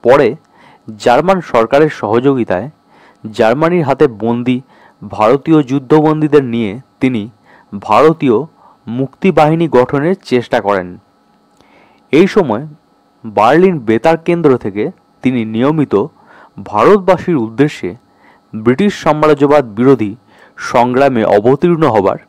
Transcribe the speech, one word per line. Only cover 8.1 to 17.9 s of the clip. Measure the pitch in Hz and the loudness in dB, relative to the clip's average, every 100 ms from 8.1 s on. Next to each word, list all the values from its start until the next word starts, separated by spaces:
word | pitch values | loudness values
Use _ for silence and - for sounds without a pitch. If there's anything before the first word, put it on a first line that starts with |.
| 160 143 113 160 _ _ _ - | 2 0 0 -2 _ _ _ -12
মুক্তিবাহিনী | 120 135 _ 196 160 151 165 165 | -8 -8 _ 0 2 2 2 0
গঠনের | 123 123 147 151 190 | 2 2 -2 -4 -6
চেষ্টা | - 123 113 123 | -2 -4 -2 -4
করেন। | 101 101 90 101 _ _ _ _ _ _ _ _ _ _ _ | -2 -2 -4 -14 _ _ _ _ _ _ _ _ _ _ _
এই | 143 190 | 2 2
সময় | 214 156 107 151 151 _ _ _ _ | 2 -2 -4 -8 -18 _ _ _ _
বার্লিন | 113 101 110 156 190 165 | -8 0 2 4 2 0
বেতার | 110 113 165 165 | -2 0 0 0
কেন্দ্র | 165 170 156 123 | -2 -2 0 0
থেকে | 110 98 135 - _ _ | -2 -8 -8 -10 _ _
তিনি | 127 127 | -4 -4
নিয়মিত | 110 110 131 160 135 98 139 _ _ - - - | -4 -2 -2 0 0 -2 -2 _ _ -20 -20 -20
ভারতবাসীর | 101 104 131 202 185 180 - 160 | -6 2 4 4 2 -2 0 -4
উদ্দেশ্যে | 113 113 147 - 90 | -4 -2 -2 -2 -12